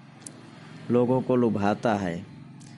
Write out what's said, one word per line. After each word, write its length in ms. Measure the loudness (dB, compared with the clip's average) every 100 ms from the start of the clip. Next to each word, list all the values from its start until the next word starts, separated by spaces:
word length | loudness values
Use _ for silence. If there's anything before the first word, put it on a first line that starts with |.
| -20 -20 -20 -20 -20 -20 -20 -14 0
लोगों 320 | 2 4 2
को 140 | 2 2
लुभाता 580 | 4 2 2 2 2
है 320 | 0 0 -4 -8 -16 -20 -20 -20